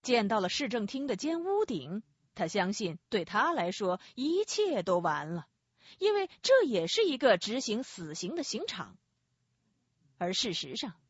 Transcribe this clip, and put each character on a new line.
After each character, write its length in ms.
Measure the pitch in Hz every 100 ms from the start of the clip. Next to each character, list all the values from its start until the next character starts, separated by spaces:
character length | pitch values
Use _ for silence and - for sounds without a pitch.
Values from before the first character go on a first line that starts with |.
见 260 | - 240 202
到 120 | 220
了 80 | 180
市 220 | - 269
政 160 | 240 202
厅 220 | 262 277
的 80 | 196
尖 280 | 302 339
屋 220 | 359 403 427
顶， 380 | 190 131 202 - _ _ -
他 120 | 165
相 240 | 208 185
信 280 | 208 196 160 _
对 160 | 208 165
他 260 | 202 302
来 200 | 320 175
说 280 | - 190 180 -
一 320 | - 285 359 427
切 380 | - 415 247
都 160 | 175 180
完 300 | 170 147 151
了， 140 | 170 - _ _ _ - -
因 160 | 392
为 160 | 415 381 -
这 220 | - 523
也 220 | 330 196 165
是 200 | 427 403
一 120 | 254
个 200 | 269 185
执 240 | - 247
行 200 | 247 220
死 320 | 262 - 160
刑 220 | 156 180 339
的 80 |
刑 240 | 277 226 427
场。 280 | - - - _ _ _ _ _ _ _ _ _ _ _ -
而 140 | 180
事 200 | 185 226
实 220 | - 135 143
上， 180 | 247 -